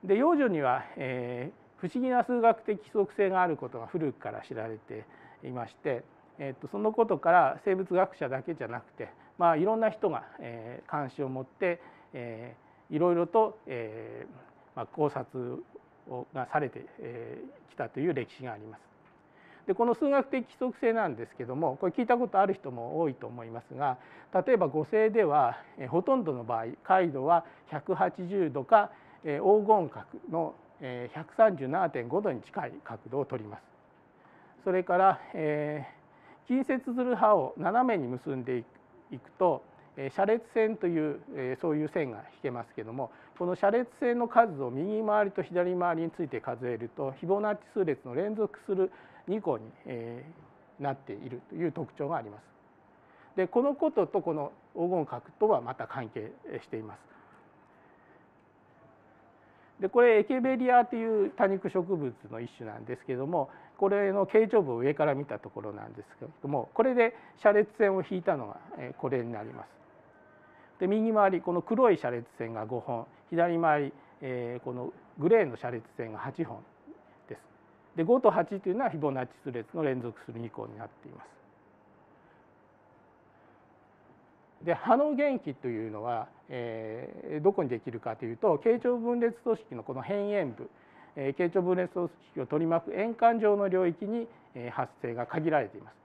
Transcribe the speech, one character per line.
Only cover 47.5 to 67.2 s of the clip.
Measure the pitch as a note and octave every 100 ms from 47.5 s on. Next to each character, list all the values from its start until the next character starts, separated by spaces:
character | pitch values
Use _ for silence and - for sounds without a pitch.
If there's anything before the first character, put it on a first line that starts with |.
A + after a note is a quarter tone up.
ッ | G#3
チ | -
数 | - F3
列 | C3+ B2+
の | B2
連 | G3+ G#3+
続 | G#3 - -
す |
る | F#3+ F#3 - - - -
二 | G#3+
個 | F#3+ A#2
に、 | A2 - -
え | B2 A#2 A#2+ D3 E3+ - - _ -
ー、 |
な | C#3+
っ | C#3
て | -
い | G2 B2
る | B2 -
と | D#3+
い | E3+
う |
特 | D3+ C3+
徴 | - C#3+
が | D#3+
あ |
り | A2
ま | G#2
す。 | - _ _ _ _ _ _ - - -
で、 | F#3
こ | A#3+
の | C#4 C#4
こ | D#4
と | D4+ E3+
と | G3+
こ | E3
の | D#3 C#3+ - _
黄 | - E3+
金 | F3+ C#3+
角 | A#2+ - -
と | G#3+
は | E3
ま | A#2+ B2+
た | A#2
関 | C3+ A2+
係 | B2 A2 - - A#2+
し | -
て | A2+
い |
ま | G#2+ G2
す。 | - - - - - _ _ _ _ _ _ - _ _ _ _ _ _ - _ _ - _ _ _ _ - -
で、 | G3
こ | A#3+
れ | A#3+ A3
エ |
ケ | G#3+ C4
ベ | B3+ C4
リ | B3+
ア | B3 A#3+
と | A#3+
い | A3+ A3 G3+
う |
多 | - G3
肉 | F#3+ F#3+
植 | F#3+ F3 F3+
物 | C#3 A2 G#2
の | A2+
一 | A#2+ -
種 | A2+
な | A2
ん | A#2
で | B2
す | -
け | B2+
ど | C#3
も、 | F3 C3+ - - -
こ | G3
れ | G3+ G3+
の | G3 G3
形 | A3 A3
状 | A3+
部 | D3+
を | A#2
上 | C3
か | C#3+ D3+
ら | C#3
見 | D3
た | G#2
と | G#2
こ | -
ろ | G#2+
な | G#2 G#2+
ん |
で | A2
す | - -
け | B2 -
ど | C#3
も、 | C#3+ A2+
こ | -
れ | B3 B3
で | A3+ -